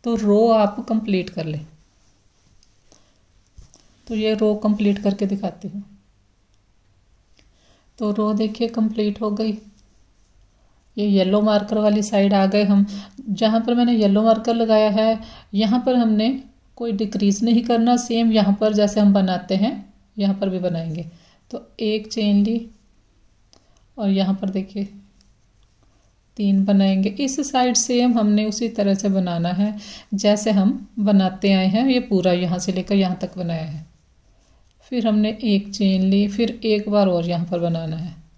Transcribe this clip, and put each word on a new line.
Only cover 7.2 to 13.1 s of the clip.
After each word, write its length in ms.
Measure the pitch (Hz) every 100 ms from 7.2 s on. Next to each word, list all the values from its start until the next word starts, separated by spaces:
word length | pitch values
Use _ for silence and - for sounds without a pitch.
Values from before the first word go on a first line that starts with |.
| _ _ _ _ _ _ _ _
तो 120 | 208
रो 200 | 208 214
देखिए 340 | 208 220 214 233
कंप्लीट 520 | 233 220 220 208 202
हो 80 | 214
गई। 200 | 208 220 208 - _ _ _ _ _ _ _ _ _ _ _ _ -
ये 80 | 208
येलो 340 | 196 185 202
मार्कर 360 | 214 208 202 214
वाली 240 | 208 208
साइड 300 | 208 208 196
आ 120 | 196 190
गए 160 | 208
हम। 220 | 202 202 202 - -